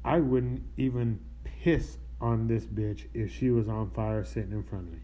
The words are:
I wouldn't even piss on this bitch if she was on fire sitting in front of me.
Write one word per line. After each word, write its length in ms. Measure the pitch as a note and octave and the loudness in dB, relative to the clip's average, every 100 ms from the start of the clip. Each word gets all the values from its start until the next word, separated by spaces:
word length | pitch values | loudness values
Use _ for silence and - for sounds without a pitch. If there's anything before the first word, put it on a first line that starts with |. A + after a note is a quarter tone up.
I 160 | - D#3+ | 2 4
wouldn't 440 | C#3 B2+ B2 B2 - - | 4 4 2 -2 -4 0
even 440 | C3 A#2+ A#2 A2 - - | 0 2 2 0 -6 -12
piss 540 | - - E3+ D#3 - - - - | -10 0 4 4 2 -6 -12 -2
on 280 | A#2 A2+ A2+ | 0 2 2
this 180 | A2+ - | 2 0
bitch 400 | G#2+ G#2+ G2+ - | -2 -2 -4 -6
if 200 | A#2 G#2 | -4 -4
she 180 | - B2+ | 0 4
was 180 | A#2 G#2+ | 4 2
on 220 | G#2+ G#2+ | 0 -2
fire 340 | - A2 G#2+ G2+ | -2 0 0 -2
sitting 260 | A2+ G2+ | -4 -4
in 120 | G#2 | -4
front 240 | G2+ G2 F2 | -4 -6 -8
of 60 | |
me. 60 | E2 | -10